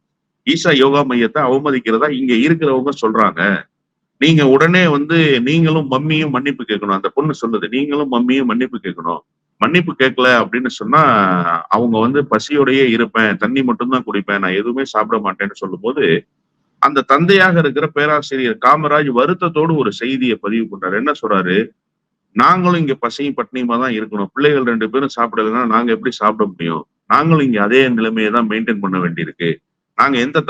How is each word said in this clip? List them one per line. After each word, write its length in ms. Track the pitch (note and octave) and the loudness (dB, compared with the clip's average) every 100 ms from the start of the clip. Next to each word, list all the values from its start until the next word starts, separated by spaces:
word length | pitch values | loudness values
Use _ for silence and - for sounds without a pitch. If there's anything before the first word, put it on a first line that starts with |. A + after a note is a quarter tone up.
| _ _ _ _ - | _ _ _ _ -4
"ஈசா 240 | E3 E3+ C#3+ | 0 2 4
யோகா 260 | C3+ C#3+ | 4 4
மையத்தை 380 | C3+ B2 A2+ D3+ | 0 0 0 0
அவமதிக்கிறதா 680 | C3+ C3 D3 C3 A#2 A2+ D3+ | 0 0 0 -2 0 0 0
இங்க 240 | C3 C3 A#2 | -2 0 2
இருக்கிறவங்க 580 | D3 E3 D3+ C3 C3+ C#3 | 2 2 2 0 -2 -2
சொல்றாங்க, 440 | A2+ A2+ G#2 D#2+ G2 F2+ - _ _ _ _ _ | -2 2 0 0 -2 -2 -6 _ _ _ _ _
நீங்க 220 | D3 D#3+ C3+ | 2 4 6
உடனே 360 | C3+ D#3+ F3+ F3 | 6 6 4 4
வந்து 320 | C#3+ D3+ E3 D#3 B2+ | 2 2 2 4 2
நீங்களும் 500 | B2 E3 D#3+ D#3+ C#3 | 2 2 2 2 0
மம்மியும் 440 | C3 D3+ D#3 D3+ B2+ | -2 0 -2 0 -2
மன்னிப்பு 300 | C#3 C3 A#2 | -4 -6 -6
கேட்கணும்." 300 | G#2 G2+ G2 | -4 -2 -2
அந்த 140 | F#2+ - | -2 -2
பொண்ணு 200 | D3+ C3+ | -2 -4
சொல்லுது, 320 | A#2 A2 F2+ | -4 -4 -4
"நீங்களும் 420 | B2+ D3 C#3+ C#3+ | -4 -2 -2 -2
மம்மியும் 400 | A#2+ B2 C3+ B2 | 0 0 0 0
மன்னிப்பு 280 | A2+ B2+ A#2 | -2 -4 -6
கேட்கணும், 380 | F#2+ E2+ E2 D#2+ - _ _ _ | -10 -8 -8 -8 -12 _ _ _
மன்னிப்பு 320 | A2+ F3+ D#3+ - | 0 0 -2 0
கேட்கல 320 | C3 A#2 B2+ A#2+ | 0 2 2 2
அப்படின்னு 340 | G#2 A#2+ B2+ | 0 -4 -6
சொன்னா 320 | - G#2+ D3 D3 A2+ F#2+ F2+ E2+ E2+ - | -6 0 2 4 4 2 2 0 -4 -2
அவங்க 260 | G#2 A#2+ A2 | 0 2 2
வந்து 240 | A2+ C#3+ | 2 0
பசியோடையே 640 | C#3 A2 - D3 C3 C3+ C3 | 0 -2 0 0 2 4 2
இருப்பேன், 480 | A2+ A2 A2+ A2 F#2 | 2 0 0 0 0
தண்ணி 260 | A2 C3 | -2 0
மட்டும்தான் 440 | B2+ A2+ A#2+ C3 G#2+ | 0 -2 -2 -2 -2
குடிப்பேன், 360 | G2+ G2 G2+ | -4 -2 -2
நான் 160 | F#2+ F#2+ | -2 -2
எதுவுமே 260 | A2+ B2 C3+ | -2 -4 -4
சாப்பிட 340 | G#2+ A2 A2+ | -4 -2 -2
மாட்டேன்னு" 400 | G2+ F#2 G2+ - | -2 -4 -6 -6
சொல்லும் 240 | G2 F2+ G#2+ | -10 -6 -4
போது 180 | C#3+ G2+ D#2+ - _ _ _ _ _ | 0 0 0 -4 _ _ _ _ _
அந்த 180 | C3+ C#3+ | -4 -2
தந்தையாக 540 | B2 C#3 F3 G3 F#3 E3+ | 0 2 4 4 4 4
இருக்கிற 260 | D3 C3 D#3 | 0 -2 -4
பேராசிரியர் 680 | D3 D3+ D3+ C#3+ C3+ B2 A2 | -2 0 -2 -2 -4 -2 -2
காமராஜ் 500 | B2 D3+ D3+ D3 D3 | -4 -4 -2 0 0
வருத்தத்தோடு 640 | A#2+ D3 F3+ F3 E3 D#3+ D#3 | 0 0 0 -2 -2 0 0
ஒரு 160 | A2 | -2
செய்தியை 440 | F#2 A#2+ C3+ B2 G#2+ | -4 -6 -2 -2 -2
பதிவு 300 | G2+ A2+ G2+ | -2 -4 -4
பண்றாரு. 300 | G2 F#2 G2+ | -6 -6 -4
என்ன 160 | C#3+ | -4
சொல்றாரு, 440 | C#3+ G#2+ G2 F#2 F#2+ - _ _ _ _ _ _ - | -4 -2 -2 0 0 -2 _ _ _ _ _ _ 0
"நாங்களும் 460 | C#3 F#3 F3+ F3 | 2 4 2 0
இங்க 140 | D3 B2+ | 0 -2
பசியும் 400 | A#2 - C#3+ B2+ | -4 -4 -6 -4
பட்டினியுமா 380 | A2+ B2+ B2 A#2 | -6 -6 -4 -2
தான் 160 | C3 A2 | -2 -4
இருக்கணும், 320 | G#2+ G#2 G2 | -6 -6 -6
பிள்ளைகள் 340 | - D3 C#3+ B2 | 0 2 2 0
ரெண்டு 160 | A2+ G#2+ | 0 -2
பேரும் 240 | B2 C#3 - | -2 -2 -2
சாப்பிடலைன்னா 480 | A#2 A2+ G#2+ A#2 A#2+ | -2 0 -2 0 0
நாங்க 240 | A2+ A#2+ | 0 0
எப்படி 220 | A2 B2 - | -2 -2 -2
சாப்பிட 300 | G#2 A2 G#2 | -2 0 -4
முடியும், 380 | F2+ E2 D#2 - _ - | -4 -6 -6 -8 _ 0
நாங்களும் 380 | A#2+ D#3+ D#3+ C3+ | 2 4 2 2
இங்க 140 | G#2+ | 0
அதே 200 | G2+ B2+ C3 | 2 4 2
நிலைமையை 420 | A#2 A2+ A2 G#2+ | 0 -2 0 0
தான் 180 | A#2 A2 | 0 0
மெயின்டைன் 340 | A2 A2+ G#2+ | -2 -2 -4
பண்ண 140 | F#2+ F#2 | -2 -2
வேண்டியிருக்கு, 500 | F2 E2 D#2+ - E2+ D2+ _ _ _ - | -2 -4 -8 -4 -4 -4 _ _ _ 0
நாங்க 180 | C3 B2+ | 2 2
எந்த 260 | B2+ D#3+ | 0 0